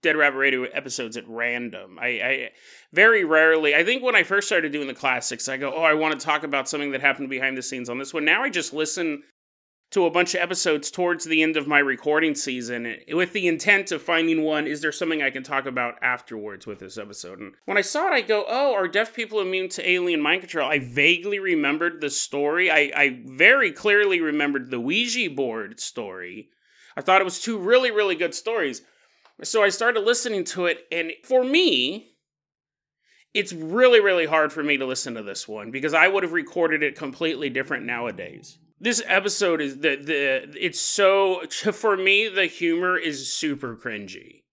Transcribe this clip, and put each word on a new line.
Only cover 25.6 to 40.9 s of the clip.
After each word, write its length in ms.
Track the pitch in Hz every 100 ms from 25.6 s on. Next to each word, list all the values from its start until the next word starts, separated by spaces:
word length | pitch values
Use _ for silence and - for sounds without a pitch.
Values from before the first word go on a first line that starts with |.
| 101 113
story. 680 | - - 104 92 90 95 - _ _ _ - -
I 40 |
thought 200 | 160 190
it 40 | 185
was 160 | 175
two 160 | - 220
really, 340 | 185 247 254
really 240 | 214 208 170
good 180 | 170
stories. 480 | - - 226 151 117 _ _ _ _ _ _
So 200 | - 226
I 60 | 202
started 320 | 185 233 226
listening 440 | 208 240 247 208 175
to 200 | 185 175
it, 200 | 160 -
and 200 | 170 165 160
for 200 | - 254
me, 720 | 254 302 359 143 127 196 - _ _ _ _ _ _ _ _ _ _ _ _
it's 200 | - 185
really, 460 | 170 160 202 254 240
really 260 | 202 180 160
hard 260 | 160 151
for 120 | 156
me 140 | 147 143
to 80 | 131
listen 280 | 131 - 117
to 80 |
this 240 | 101 98 -
one 240 | 107 104
because 220 | 131 147
I 140 | 156 175
would 160 | 196
have 80 | 180
recorded 500 | 170 143 - 170 156
it 120 | 147 -
completely 540 | 143 131 160 147 147
different 360 | 123 135 131 113
nowadays. 720 | 120 120 98 90 - - - _ _
This 220 | 220 240 -
episode 560 | 190 202 196 196 165
is 180 | 143 135
the, 160 | 151 139
the, 580 | 143 151 139 131 - 147
it's 220 | 180 -
so, 640 | -